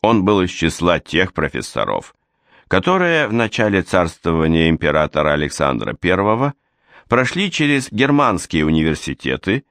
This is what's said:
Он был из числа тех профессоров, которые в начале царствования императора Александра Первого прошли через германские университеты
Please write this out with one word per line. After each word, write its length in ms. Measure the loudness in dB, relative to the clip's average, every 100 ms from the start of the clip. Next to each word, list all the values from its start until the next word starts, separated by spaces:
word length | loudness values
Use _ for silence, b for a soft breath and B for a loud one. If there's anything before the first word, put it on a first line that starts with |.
Он 220 | 2 2
был 180 | 2 2
из 80 | 0
числа 480 | -2 -4 0 0 0
тех 320 | 0 -2 -2
профессоров, 800 | -2 -4 -4 -8 -6 -4 -4 -8 _ b b b b b
которые 580 | -2 0 0 0 0 0
в 60 |
начале 500 | 0 -2 0 0 0
царствования 840 | 0 0 0 -2 -2 0 2 4 2
императора 640 | 2 0 0 0 0 0
Александра 640 | 0 -2 -2 -2 -2 -4
Первого 600 | -4 -2 0 0 0 -2 -4 b b b b b
прошли 420 | 0 0 -2 -4
через 400 | -2 0 0 -2
германские 760 | -2 2 4 2 0 -2 0 2
университеты 960 | 2 2 -2 -6 -8 -4 -4 -2 -4 -4